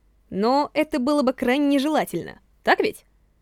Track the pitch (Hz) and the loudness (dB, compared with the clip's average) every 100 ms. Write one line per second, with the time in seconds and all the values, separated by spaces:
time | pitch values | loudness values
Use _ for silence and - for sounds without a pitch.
0 | _ _ - 185 214 277 294 - 302 302 | _ _ -10 -2 0 2 0 -2 -2 -2
1 | 247 294 254 262 240 269 285 285 277 294 | 0 2 0 0 0 2 2 2 2 -2
2 | 180 170 73 - _ _ - - - - | -2 -6 -10 -16 _ _ 0 0 0 -4
3 | _ _ _ _ | _ _ _ _